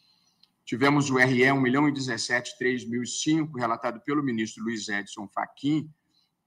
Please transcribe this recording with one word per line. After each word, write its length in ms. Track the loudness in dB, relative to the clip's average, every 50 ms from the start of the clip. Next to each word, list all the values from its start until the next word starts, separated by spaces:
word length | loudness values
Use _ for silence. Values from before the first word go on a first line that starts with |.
| _ _ _ _ _ _ _ _ _ _ _ _ _
Tivemos 440 | -6 -2 2 4 4 4 4 2 2
o 80 | 4 4
R 240 | 4 4 6 6
E 100 | 6 4
um 100 | 4 4
milhão 260 | 2 2 4 4 4 2
e 40 |
dezessete 640 | 2 0 -4 -4 -4 -6 -4 -2 -2 -2 -4 -6 -10 -4
três 280 | -2 -2 -2 -2 -4
mil 160 | -6 -6 -4
e 60 | -4 -4
cinco, 500 | -6 -4 0 0 2 2 0 -2 -4 -4
relatado 440 | -2 -2 -2 -2 -2 -6 -6 -6
pelo 200 | -6 -2 -2 0
ministro 420 | 0 0 0 -2 -2 -4 -6 -8 -6
Luiz 260 | -6 -6 -6 -6 -4
Edson 380 | -6 -6 -6 -8 -12 -14 -14 -10
Fachin, 600 | _ -8 -8 -8 -10 -6 -2 0 0 0 -2 -6 -14 _ _ _ _ _ _ _ _ _ _